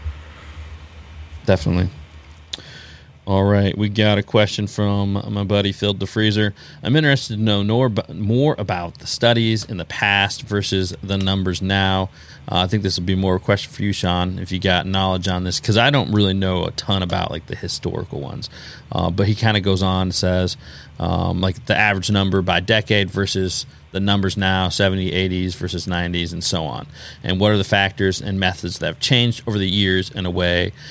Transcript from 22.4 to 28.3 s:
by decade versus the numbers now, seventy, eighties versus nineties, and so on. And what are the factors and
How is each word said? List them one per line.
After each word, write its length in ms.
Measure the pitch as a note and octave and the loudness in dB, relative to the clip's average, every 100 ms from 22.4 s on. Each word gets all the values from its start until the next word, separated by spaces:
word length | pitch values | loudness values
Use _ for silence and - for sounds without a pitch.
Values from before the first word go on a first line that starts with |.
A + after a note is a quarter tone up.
by 180 | F2+ F2 | 2 0
decade 520 | F#2 A2 - G#2 F#2+ | 2 2 2 2 2
versus 560 | G2 G2 G2 F#2 - - - - | -2 -2 0 -2 -4 -10 -16 -10
the 80 | F#2+ | -2
numbers 360 | G2 G2+ G2 G2 | 0 2 0 0
now, 320 | F#2+ F#2+ F#2 | 0 2 0
seventy, 440 | - G2 F#2+ F#2 | 2 2 2 -2
eighties 400 | F2+ F#2+ F2+ F#2 | 0 0 0 -2
versus 320 | F2 F2+ E2+ D#2+ | -4 -6 -6 -4
nineties, 480 | F2 F2 F2 E2+ | -2 -2 -2 -4
and 100 | E2+ | -4
so 220 | - F2+ D#2 | -4 -2 -4
on. 220 | C2 - - - - | -8 -12 -16 -18 -10
And 160 | - F#2 | -2 2
what 120 | G#2 | 4
are 60 | G#2 | 4
the 60 | |
factors 560 | F#2+ G2+ G2 - G2 F#2 | 4 2 2 2 0 0
and 200 | F#2 | -2